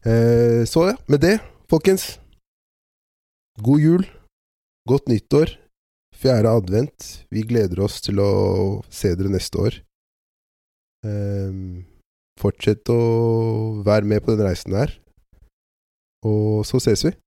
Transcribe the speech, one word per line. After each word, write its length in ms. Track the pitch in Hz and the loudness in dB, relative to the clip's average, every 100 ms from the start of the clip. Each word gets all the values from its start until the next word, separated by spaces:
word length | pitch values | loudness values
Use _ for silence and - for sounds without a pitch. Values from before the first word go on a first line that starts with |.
| 113 | 2
Eh, 580 | 117 117 117 117 117 | 2 4 4 4 2
så 220 | 117 - 180 | 0 2 0
ja, 40 | 233 - | -2 0
med 120 | 143 | 2
det, 200 | 165 214 - _ _ | 4 0 -2 _ _
folkens, 520 | 160 190 190 - - - _ _ _ _ _ _ _ _ _ _ _ _ - | 0 2 0 -2 -14 -20 _ _ _ _ _ _ _ _ _ _ _ _ -6
god 200 | 110 147 | 2 4
jul, 260 | 156 175 190 - _ _ _ _ _ _ - | 4 2 0 -10 _ _ _ _ _ _ -2
godt 220 | 135 - | -2 2
nyttår, 420 | 113 _ 139 165 - _ _ _ _ _ - | -2 _ 0 0 -4 _ _ _ _ _ -4
fjerde 360 | 135 120 110 113 | 0 2 4 2
advent, 520 | 90 101 143 _ - - - | 2 -2 -2 _ -20 -20 -10
vi 120 | 107 | -8
gleder 380 | 110 120 98 87 | -2 0 0 0
oss 160 | 101 - | -4 -4
til 160 | - 101 | -4 0
å 80 | 101 98 98 95 98 98 - | 0 2 0 0 -2 -4 -10
se 200 | - 104 87 | -4 -4 -2
dere 160 | 95 | -2
neste 280 | 95 - - | -4 -4 -4
år. 180 | 101 - - _ _ _ _ _ _ _ _ _ _ _ 107 | -4 -4 -18 _ _ _ _ _ _ _ _ _ _ _ -8
Ehm, 800 | 104 101 101 95 95 92 90 90 _ _ _ _ _ | -6 -4 -4 -6 -8 -10 -12 -16 _ _ _ _ _
fortsett 480 | - - - 104 - | -4 -2 -2 -2 0
å 80 | 120 117 113 117 113 113 110 110 107 | 0 2 0 0 0 -2 -2 -4 -4
være 240 | 101 107 104 | 2 2 2
med 160 | 107 | 0
på 100 | - | 0
den 100 | 110 | 0
reisen 320 | 101 85 - 95 | 0 -2 -4 -2
her, 160 | 147 - _ _ _ _ _ _ _ _ _ _ _ _ 110 | -2 -6 _ _ _ _ _ _ _ _ _ _ _ _ -2
og 400 | 107 107 107 107 | 0 0 0 0
så 120 | 131 | 0
ses 240 | 123 104 156 | 2 2 0
vi. 80 | - | -4